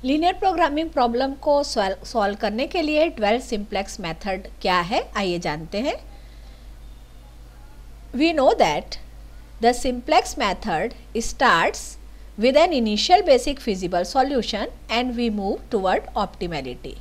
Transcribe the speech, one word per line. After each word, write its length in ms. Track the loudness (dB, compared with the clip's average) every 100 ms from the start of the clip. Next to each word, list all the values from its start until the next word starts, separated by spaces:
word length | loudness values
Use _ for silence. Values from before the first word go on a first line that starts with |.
लीनियर 300 | 2 4 4
प्रोग्रामिंग 560 | 4 2 4 2 2 -2
प्रॉब्लम 440 | 2 2 2 -2
को 300 | 0 2 2
सॉल्व, 420 | 2 0 0 -2 -4
सॉल्व 300 | 0 0 0
करने 320 | -2 -2 -2
के 140 | 0
लिए 260 | 2 2 2
ड्यूल 320 | 2 2 2
सिंप्लेक्स 600 | 0 -6 -2 -4 -6 -8
मेथड 480 | -8 -6 -4 -6 -6 -4
क्या 180 | 2 2
है, 300 | 2 -2 -2 -2
आइए 240 | 0 0
जानते 380 | -2 -4 -6 -4
हैं। 180 | -2 -4 -10 -18 -18 -18 -18 -18 -18 -18 -18 -18 -18 -18 -18 -18 -20 -18 -18 -18 -18 -18 -10 2
We 180 | 2 6
know 140 | 4 6
that 380 | 4 4 -4 -12 -12 -16 -16 -18 -18 2
the 220 | 2 4 0
simplex 520 | -2 4 2 2 -2
method 560 | -2 0 -2 -2 -2 -6 -6 -4
starts 640 | -4 2 4 6 4 -2 -12 -16 -18 -18 -16 0
with 180 | 4 6
an 140 | 6
initial 560 | 4 0 0 2 2 6
basic 340 | 4 4 -4 -4
feasible 380 | -2 -2 -2 0 0
solution 500 | 2 0 -2 -4 -6 -8 -4
and 140 | -2 -2
we 160 | -2 -2 0
move 180 | -2 -4 -2
toward 300 | 0 2 0 -2 -4
optimality। 800 | -4 -4 -6 -6 -6 -10 -12 -14